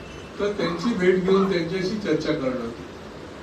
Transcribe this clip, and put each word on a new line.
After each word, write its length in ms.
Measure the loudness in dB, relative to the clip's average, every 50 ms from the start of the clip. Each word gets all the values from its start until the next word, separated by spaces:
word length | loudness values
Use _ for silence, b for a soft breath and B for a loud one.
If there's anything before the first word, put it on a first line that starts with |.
| -14 -14 -14 -14 -14 -12 -6 -2
तर 120 | -2 -2
त्यांची 420 | 0 0 -2 -2 -2 0 0 0 0
भेट 300 | 4 4 6 6 6 4
घेऊन 280 | 4 6 6 6 4
त्यांच्याशी 460 | 2 0 0 0 -2 -2 -2 -2 -2 -2
चर्चा 360 | 0 2 2 2 2 0 -2
करणं, 360 | 0 0 -2 -2 -2 -4 -6 -8 -10 -12 -12 -14 -14 -14 -14 -14 -14 -14 -14 -14 -14